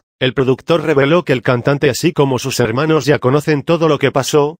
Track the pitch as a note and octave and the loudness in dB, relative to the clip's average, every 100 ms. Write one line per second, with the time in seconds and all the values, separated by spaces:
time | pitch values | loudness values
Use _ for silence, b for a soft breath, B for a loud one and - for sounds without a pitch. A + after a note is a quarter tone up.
0 | - _ C3 - C3 B2+ - E3 D#3+ C#3 | -12 _ -4 0 0 -2 0 -2 2 2
1 | C#3 F3 - B2+ - B2 C#3 C#3 D3 - | 2 2 0 -2 0 -2 0 0 0 0
2 | D#3+ D3+ C#3 B2 C3+ A#2 A#2+ A#2 D#3 D#3 | -2 0 0 -2 -4 -2 -2 -2 0 0
3 | C3 B2+ C3 D3 D#3+ D3 - E3 D#3+ C#3 | 0 0 0 0 0 -2 0 0 0 0
4 | C3+ C3+ B2+ D3+ C#3+ E3 | 0 -2 0 0 0 -4